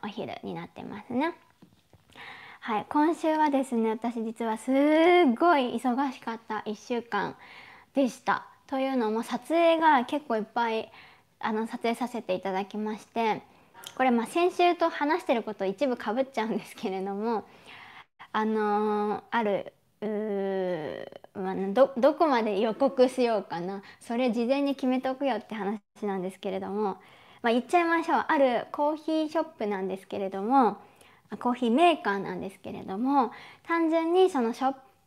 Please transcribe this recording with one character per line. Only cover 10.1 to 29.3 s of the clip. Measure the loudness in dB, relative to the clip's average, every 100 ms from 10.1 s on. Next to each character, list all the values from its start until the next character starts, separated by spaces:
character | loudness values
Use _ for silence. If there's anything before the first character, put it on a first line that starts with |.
| -4 -2
構 | -4
い |
っ |
ぱ | -2 -2 -2
い、 | -2 -6 -14 -20 -20 _ _
あ | -4
の、 | -2 -4
撮 | -2
影 | -2
さ | -2 -4
せ | -6
て | -4
い | -4
た | -2
だ | -4 -4
き | -6
ま | -6 -8
し | -8
て、 | -2 0 -2 -6 _ _ -20 -10 0
こ |
れ、 | 2
ま | 2
あ、 | 0
先 | 0 2
週 | 4 2
と | 4 0
話 | 0 0 0
し |
て | 0
る | -2
こ | -2
と | -4 -4
一 | 0 -2
部 | 0
被 | -2 -2
っ |
ち | -2 -4
ゃ |
う | -4
ん | -4
で |
す | -6 -8
け | -6
れ | -4
ど | -4
も、 | -4 -2 -4 -6 -16 -20 -20 -20 -20 -20 -20 -6
あ | -2
の | 0 0 2 2 2 0 -2 -4
ー、 | -2
あ | -2
る、 | 0 -2 -4 -16 _ _
う | -6
ー、 | -4 -4 -2 -2 -2 -2 -4 -6 -10 -12 -18 -16
ま | -8 -6
あ、 | -4 0
ど-、 | 4 4 4
ど | 2
こ | 4 2
ま | 2
で | 2 0
予 | -2
告 | 0 0 4 2
し | 4
よ | 0 0
う |
か | -2 -6
な。 | -6 -8 -14 -16
そ | -6 -2
れ | 0
事 | 0 0
前 | 0
に | 0 0
決 | 0
め | 0
て | -2
お |
く | -2 -2
よ | -2
っ | -6
て |
話 | -6 -6 -6 -10 -8
な | -6 -4
ん |
で | -6
す | -8
け | -8
れ | -6
ど | -6
も、 | -4 -4 -6 -14 -20 -20 -4
ま | 0
あ、 |
言 | 0
っ | 2
ち |
ゃ | 2
い |
ま | 4 2
し | 2
ょ | 0
う。 | 2
あ | 4
る | 4 2 -2
コ | -2 -2
ー | 0
ヒ | -2 -2
ー |
シ | 0